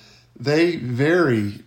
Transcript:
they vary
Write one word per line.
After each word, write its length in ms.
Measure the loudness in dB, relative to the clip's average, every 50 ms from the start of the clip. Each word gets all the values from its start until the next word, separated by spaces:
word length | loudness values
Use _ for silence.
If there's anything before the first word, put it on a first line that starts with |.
| -20 -20 -20 _ _ _ _ -8
they 380 | -4 0 2 2 2 0 0
vary 840 | -4 -6 -6 -2 0 0 2 2 2 2 2 2 0 -2 -4 -6 -10 -16